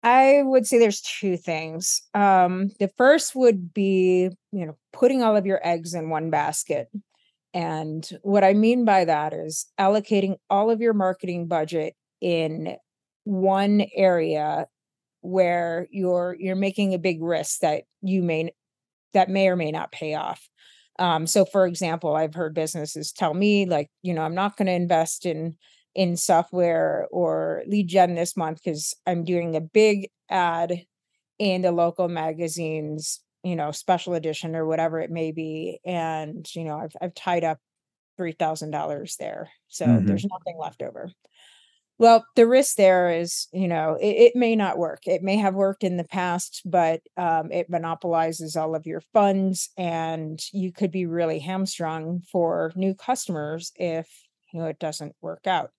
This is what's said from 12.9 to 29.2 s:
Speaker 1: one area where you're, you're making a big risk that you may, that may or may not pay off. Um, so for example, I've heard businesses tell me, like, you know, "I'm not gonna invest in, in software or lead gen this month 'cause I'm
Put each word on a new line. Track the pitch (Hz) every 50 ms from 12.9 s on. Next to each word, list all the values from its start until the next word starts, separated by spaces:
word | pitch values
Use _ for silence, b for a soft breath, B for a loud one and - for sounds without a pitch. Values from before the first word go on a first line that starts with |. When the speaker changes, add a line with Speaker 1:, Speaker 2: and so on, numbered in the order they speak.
| _ _ _ _ _ _ _
Speaker 1:
one | 208 202 185 185 190 190 196 202 202 208 208 202 - -
area | - 196 190 180 170 160 160 156 151 151 151 151 156 - _ _ _ _ _ _ _ _ _ _ _
where | - 185 180 190 185 175 175 175 170 170 165 165 180 -
you're, | - 196 185 180 180 180 175 180 180 -
you're | 185 190 185
making | 190 196 196 190 - 202 196 185
a | 180
big | 165 185 175 160
risk | 165 170 170 156 - - - -
that | - 160 151 147 - _ _ _
you | - 190 190 190
may, | 175 170 160 156 165 170 - _ _ _ _ _ _ _ _ _ _ _
that | _ 202 185 185
may | 190 196 196 190
or | 180
may | 180 165 151
not | 156 156 160 -
pay | - - 160 156 151
off. | 156 160 180 180 - - _ _ b b b b b b b b -
Um, | 180 175 165 160 160
so | 160 - 208 190
for | 190 - 202 185
example, | 180 175 - 185 165 160 160 170 160 151
I've | 156 160 156 156
heard | 175 175 156 160
businesses | 170 156 156 - 170 151 156 - 151 151 -
tell | - - 190 160 151
me, | 180 202 208 208 202 196
like, | 180 170 147 147 _ _ _
you | - 185 170
know, | 160
"I'm | 160 160 170
not | 180 196 208 -
gonna | - 202 190
invest | 180 180 180 170 175 160 165 160 - - -
in, | 180 160 156 160 165 160 b b b b b b b _
in | - 185 175 175
software | 170 - - 180 165 175 _ - 180 175 170 165 165 165 160 151 - - -
or | - 180 175 165 160 160 160 165 160 - -
lead | - 202 208 202 170
gen | 170 190 180 175 175
this | 165 175 175 -
month | - 170 156 165 160
'cause | _ 180 156 151 156 - - _ _
I'm | 185 180 170